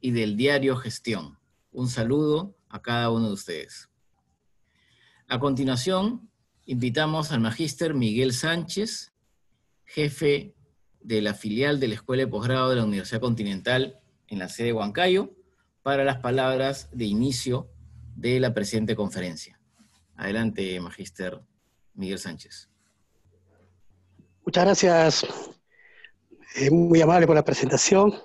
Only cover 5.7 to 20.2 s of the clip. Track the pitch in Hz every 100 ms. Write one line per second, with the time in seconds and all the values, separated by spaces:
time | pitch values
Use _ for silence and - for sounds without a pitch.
5.7 | 147 185 185 208 240 - _ _ _ -
6.7 | 123 123 123 156 156 151 127 113 113 160
7.7 | - 165 143 113 110 127 123 160 170 165
8.7 | - 220 - - _ _ _ _ _ _
9.7 | _ _ - 147 147 151 143 - - _
10.7 | _ _ _ - 110 104 101 107 107 143
11.7 | 147 127 104 - 127 131 104 120 131 131
12.7 | 123 110 101 92 113 123 113 101 98 117
13.7 | 127 131 - _ _ _ 101 90 - 117
14.7 | 113 104 165 180 185 214 - _ _ _
15.7 | _ 139 139 135 127 127 131 131 131 135
16.7 | 139 - 123 107 104 135 127 127 123 -
17.7 | - - - - - 117 127 127 117 101
18.7 | 110 107 107 101 95 90 80 - _ _
19.7 | _ _ _ _ -